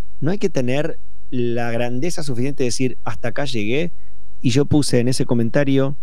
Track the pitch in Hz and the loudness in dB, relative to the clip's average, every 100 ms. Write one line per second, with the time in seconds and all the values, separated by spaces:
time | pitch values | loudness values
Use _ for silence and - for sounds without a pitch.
0 | - - 139 214 196 139 123 135 156 - | 0 0 0 0 0 0 0 0 0 0
1 | - - - 127 120 117 117 117 120 123 | 0 0 0 0 0 -2 -2 -2 0 0
2 | 170 170 143 120 131 143 127 113 131 - | 0 0 0 0 0 0 0 0 0 0
3 | - 104 120 120 139 123 104 135 170 - | 0 0 0 0 0 -2 0 -2 0 0
4 | - - - - 139 120 143 151 135 123 | 0 0 0 0 2 2 2 2 2 0
5 | 120 127 123 120 113 147 139 135 135 143 | 2 0 0 0 0 0 0 0 0 -2